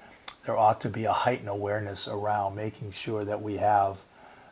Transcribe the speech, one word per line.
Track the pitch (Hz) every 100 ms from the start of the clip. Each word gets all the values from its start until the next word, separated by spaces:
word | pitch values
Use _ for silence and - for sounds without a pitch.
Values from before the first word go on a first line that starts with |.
| - - - - -
there | 113
ought | 107 113
to | 117
be | 104
a | 110
heightened | 90 123 123 104
awareness | 101 101 104 101 95 110
around | 107 104 104 98
making | 98 107 - 104
sure | 98 - 110
that | 101 104
we | 107 98
have | 104 104 98 95 - - - - -